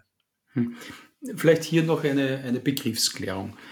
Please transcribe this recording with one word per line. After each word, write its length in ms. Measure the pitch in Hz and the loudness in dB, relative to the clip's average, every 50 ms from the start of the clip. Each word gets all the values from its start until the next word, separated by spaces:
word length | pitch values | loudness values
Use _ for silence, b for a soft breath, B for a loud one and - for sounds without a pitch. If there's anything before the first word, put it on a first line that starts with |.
| _ _ _ _ _ _ _ _ _ _ - | _ _ _ _ _ _ _ _ _ _ -2
Hm. 240 | 127 117 120 B B B B B B B B B - - 247 208 | 0 0 -2 B B B B B B B B B -14 -12 -10 -4
Vielleicht 300 | - 156 160 156 160 - | 2 4 6 6 4 4
hier 180 | - 165 165 165 | 2 2 2 4
noch 220 | 160 156 143 147 | 4 2 2 2
eine, 320 | 143 139 139 135 135 135 | 2 2 2 2 0 0
eine 240 | 135 135 127 120 123 | -2 -2 -2 -2 0
Begriffsklärung. 960 | - 143 139 - - 113 107 - - - - - - 95 92 95 98 98 98 B B B | 0 0 0 0 0 -2 -2 0 0 -2 -2 -4 -6 -4 -4 -4 -6 -8 -10 B B B